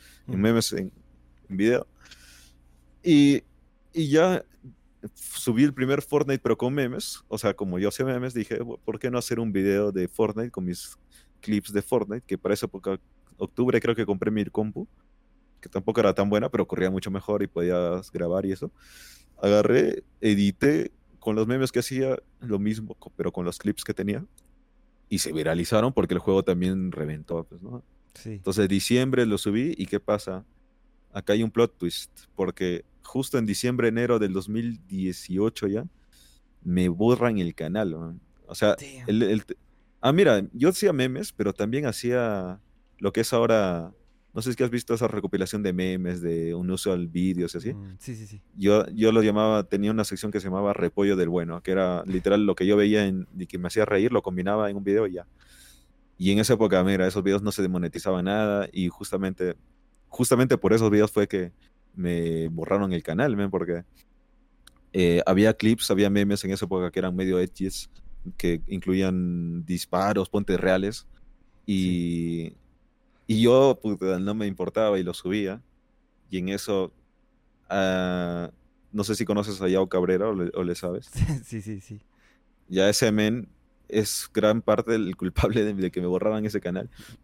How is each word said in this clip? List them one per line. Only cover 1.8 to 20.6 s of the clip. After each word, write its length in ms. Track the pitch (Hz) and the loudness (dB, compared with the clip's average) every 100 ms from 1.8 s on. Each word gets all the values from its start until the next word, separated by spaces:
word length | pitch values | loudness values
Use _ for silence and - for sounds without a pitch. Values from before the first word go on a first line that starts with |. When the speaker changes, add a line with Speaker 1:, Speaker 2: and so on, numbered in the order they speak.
| - _ - - - - - _ _ _ _ _ | -2 _ -20 -20 -20 -20 -20 _ _ _ _ _
Speaker 1:
Y, 400 | 175 147 143 139 - _ _ _ _ | 4 6 6 4 -2 _ _ _ _
y 160 | 165 151 | -4 2
ya 340 | 151 185 185 - _ 131 - _ _ 104 | 4 4 2 -4 _ -20 -20 _ _ -18
subí 500 | - - - - 117 | -16 -14 -8 0 4
el 100 | 147 | 2
primer 280 | 131 127 143 | 2 -2 -2
Fortnite, 380 | - 147 139 135 | 0 0 0 0
pero 180 | - 110 | 0 0
con 160 | 123 | 0
memes. 500 | 143 127 127 - - - | 0 -2 -4 -10 -12 -10
O 100 | 110 | -4
sea, 160 | 107 | -2
como 260 | 95 98 90 | -2 -2 0
yo 100 | 101 | -2
hacía 160 | - 131 | 0 -2
memes, 280 | 123 127 | -2 -4
dije, 260 | 120 104 113 117 117 | -6 -4 -6 -8 -10
"¿Por 160 | - 107 | -8 -6
qué 100 | 127 | -4
no 80 | 123 | -4
hacer 220 | - 117 | -2 -4
un 120 | 113 | -2
video 400 | 98 98 101 104 | 0 2 2 2
de 160 | 95 90 | 0 -4
Fortnite 440 | - 107 107 120 | 0 -2 -2 -6
con 140 | - 90 | -6 -6
mis 320 | 90 - - _ _ _ _ | -6 -10 -20 _ _ _ _
clips 320 | - 107 - | -4 -2 -2
de 100 | 101 | -4
Fortnite?". 440 | - 123 101 113 - | 0 -2 -2 -6 -6
Que 120 | 92 | -4
para 160 | 95 | -2
esa 120 | 101 92 | -2 -4
época, 340 | 98 98 95 _ _ _ - | -8 -8 -8 _ _ _ -10
octubre, 420 | 98 - 127 120 | -8 -2 2 2
creo 160 | 117 113 | 2 0
que 100 | 101 | 0
compré 240 | 98 107 | 0 0
mi 120 | 107 104 | -2 -2
compu, 420 | - 107 104 208 _ _ _ _ _ _ _ | -2 -4 -6 -12 _ _ _ _ _ _ _
que 80 | - | -10
tampoco 300 | 95 95 110 | -6 -2 2
era 140 | 104 | 2
tan 160 | 95 101 | 4 2
buena, 200 | 104 - | 2 0
pero 180 | 98 95 | -2 -2
corría 220 | - 92 | 0 -2
mucho 220 | 95 95 | -2 -4
mejor 320 | 95 - 104 | -6 -2 -2
y 40 | 98 | -2
podías 640 | - 87 90 87 90 95 | -2 0 0 0 -2 -6
grabar 340 | 87 87 92 98 | -6 -2 -2 -2
y 60 | |
eso. 200 | 95 143 - - - - - _ - | -4 -8 -12 -20 -20 -20 -20 _ -2
Agarré, 640 | 101 104 104 123 - - - - | 4 4 6 4 4 0 -8 -2
edité 720 | 110 101 101 92 | 2 4 2 2